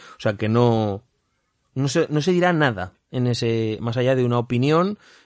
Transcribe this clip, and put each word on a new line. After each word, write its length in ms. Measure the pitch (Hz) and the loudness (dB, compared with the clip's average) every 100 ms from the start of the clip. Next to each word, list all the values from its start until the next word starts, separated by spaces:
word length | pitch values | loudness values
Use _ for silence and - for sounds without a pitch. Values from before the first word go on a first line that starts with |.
| - - | -20 -4
O 20 | |
sea 120 | 113 | -4
que 160 | 101 107 | -2 0
no, 560 | 113 120 113 107 98 _ _ _ _ _ _ _ - | 4 4 2 0 -4 _ _ _ _ _ _ _ -4
no 100 | 139 | -2
se, 220 | 165 156 | 0 0
no 100 | 151 | 0
se 120 | 147 | 0
dirá 200 | 180 180 | 2 2
nada 420 | 170 143 101 87 _ _ | 2 0 -2 -8 _ _
en 160 | 127 123 | -2 -2
ese, 500 | 120 117 113 113 110 | 0 -2 -2 -2 -4
más 160 | 120 120 | -6 -2
allá 200 | 123 131 | 0 0
de 80 | |
una 160 | 123 120 | 0 0
opinión, 580 | 120 120 135 156 190 208 - - | -2 0 2 2 0 -4 -16 -20